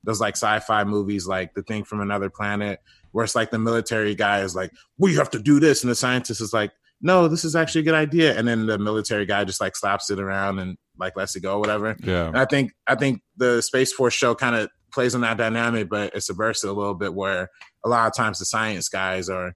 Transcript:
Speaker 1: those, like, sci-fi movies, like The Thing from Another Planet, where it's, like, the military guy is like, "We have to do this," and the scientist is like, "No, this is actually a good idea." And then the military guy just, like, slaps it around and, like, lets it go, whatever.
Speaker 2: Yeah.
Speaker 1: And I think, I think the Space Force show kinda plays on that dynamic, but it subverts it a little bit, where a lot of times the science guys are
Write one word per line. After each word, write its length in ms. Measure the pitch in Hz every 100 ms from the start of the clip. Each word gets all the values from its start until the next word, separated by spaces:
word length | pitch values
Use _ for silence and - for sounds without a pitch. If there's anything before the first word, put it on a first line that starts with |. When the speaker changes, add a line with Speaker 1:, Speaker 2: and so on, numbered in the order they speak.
| -
Speaker 1:
those, 160 | 107
like, 140 | 110 98
sci-fi 460 | 107 107 - 107 101
movies, 420 | 104 98 104 90
like 260 | 92 92
The 100 | -
Thing 200 | 98 107
from 160 | 98 107
Another 300 | 101 101 98
Planet, 500 | - 104 101 104 95 _ _ _
where 140 | 107 113
it's, 100 | 120
like, 160 | 110
the 80 | 113
military 560 | 113 117 110 113 104 98
guy 240 | 104 101
is 140 | 98 90
like, 160 | 92 _ _ -
"We 180 | 190 151
have 140 | 139
to 80 | 117
do 200 | 107 143
this," 240 | 156 135
and 80 | 123
the 40 | 120
scientist 440 | 127 127 - 113
is 140 | 107
like, 180 | 110 104 _ _ _
"No, 260 | - 185 170
this 160 | 165
is 120 | 165 160
actually 260 | 160 160
a 40 | 156
good 100 | 160
idea." 420 | 156 165 160 101
And 100 | 117
then 200 | 113 110
the 100 | 107
military 480 | 104 107 104 104 98
guy 180 | 101
just, 160 | 98 98
like, 160 | 95 -
slaps 340 | 101 101 -
it 100 | 101
around 400 | 95 98 98 95
and, 180 | 92 90 _ -
like, 200 | 92 95
lets 180 | 98 95
it 60 |
go, 180 | 95 101
whatever. 380 | 104 107 107 107
Speaker 2:
Yeah. 260 | - 90 82
Speaker 1:
And 100 | 117
I 80 | 131
think, 260 | 143 127 _ -
I 80 | 127
think 260 | 139 123 _ -
the 260 | 123 120
Space 300 | - 131 131
Force 220 | - 123
show 200 | - 123
kinda 360 | 117 127 117 107 _ _
plays 200 | - 123
on 80 | 120
that 160 | 117 113
dynamic, 520 | 113 113 117 117 98
but 260 | 104 101 98
it 60 |
subverts 420 | - 92 110 110
it 60 | 98
a 40 |
little 200 | 101 101 92
bit, 180 | 98
where 360 | 90 98 92 92 _ - _
a 60 | 110
lot 180 | 120 113
of 80 | -
times 240 | 110 101
the 60 | 95
science 420 | 113 110 95 -
guys 400 | 95 95 92 87
are 240 | 92 90